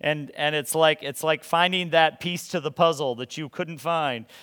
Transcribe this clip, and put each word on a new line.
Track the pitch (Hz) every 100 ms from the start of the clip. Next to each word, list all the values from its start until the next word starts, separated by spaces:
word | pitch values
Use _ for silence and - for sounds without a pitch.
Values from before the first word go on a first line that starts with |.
And, | 147 151 139
and | - 151
it's | 151 143
like, | 160 160 151
it's | 139 -
like | 160 156
finding | - 170 180 185 175
that | 165 160 -
piece | 175 175 -
to | 180
the | 147
puzzle | 139 170 147 143 120
that | 123 -
you | 151
couldn't | - 170 160
find, | 147 165 147 120 110 -